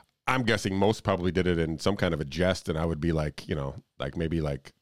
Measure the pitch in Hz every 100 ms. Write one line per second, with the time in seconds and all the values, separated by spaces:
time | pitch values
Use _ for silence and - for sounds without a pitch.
0 | _ _ - 131 117 107 104 95 101 113
1 | - 90 90 90 90 82 80 78 - 101
2 | 92 78 71 76 90 90 - 80 82 78
3 | 85 80 76 - - 80 69 - - -
4 | 65 87 82 82 76 69 - _